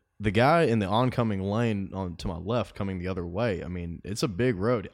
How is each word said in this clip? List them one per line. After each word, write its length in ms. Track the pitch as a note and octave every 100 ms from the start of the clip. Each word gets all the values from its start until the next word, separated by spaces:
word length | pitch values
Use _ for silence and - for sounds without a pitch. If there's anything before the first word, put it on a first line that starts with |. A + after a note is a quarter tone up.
| _ _
the 100 | G#2
guy 320 | G2+ C3 E3+
in 160 | D3+ A2+
the 80 | F#2+
oncoming 560 | G#2+ B2+ B2 A2+ G2
lane 480 | F#2+ G#2 A#2+ G2+ F#2+
on, 220 | F#2+ F#2+ E2
to 120 | G2+
my 80 | E2
left, 380 | F2 A#2+ G2+ -
coming 240 | G2 F#2
the 80 | F2+
other 180 | F#2 F2
way, 360 | F2+ A#2+ F2
I 40 | E2
mean, 320 | F2+ E2+ E2+
it's 180 | - G#2
a 60 | D3
big 280 | F2+ B2+ F#2+
road. 320 | G#2+ A#2+ F#2